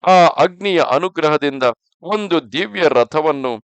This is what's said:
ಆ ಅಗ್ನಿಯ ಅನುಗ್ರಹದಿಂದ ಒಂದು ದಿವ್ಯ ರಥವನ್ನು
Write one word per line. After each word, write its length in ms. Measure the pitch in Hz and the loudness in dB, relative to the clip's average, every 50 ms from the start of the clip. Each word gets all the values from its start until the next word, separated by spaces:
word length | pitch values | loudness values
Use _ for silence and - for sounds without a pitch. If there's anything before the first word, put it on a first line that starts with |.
| - | 4
ಆ 200 | 180 185 180 170 | 4 4 6 6
ಅಗ್ನಿಯ 540 | 165 - - 151 185 180 175 196 202 185 165 135 - | 4 4 2 0 0 -2 _ -4 -2 0 0 0 0
ಅನುಗ್ರಹದಿಂದ 720 | 123 143 175 185 _ 160 156 151 151 147 143 143 135 135 127 123 113 _ _ _ _ _ | 0 -2 -2 -2 _ -2 0 0 0 0 -2 -4 -2 0 -2 -2 -2 _ _ _ _ _
ಒಂದು 500 | - 170 208 214 208 190 170 156 135 104 | -8 -6 -6 -6 -4 -2 -4 -4 -4 -4
ದಿವ್ಯ 300 | 107 151 190 214 208 196 175 | -8 -8 -8 -6 -4 0 0
ರಥವನ್ನು 680 | 147 127 123 117 - - 156 156 156 147 139 131 127 117 107 _ | 2 2 2 0 0 -2 -2 -2 -2 -2 -2 -4 -6 -8 -8 _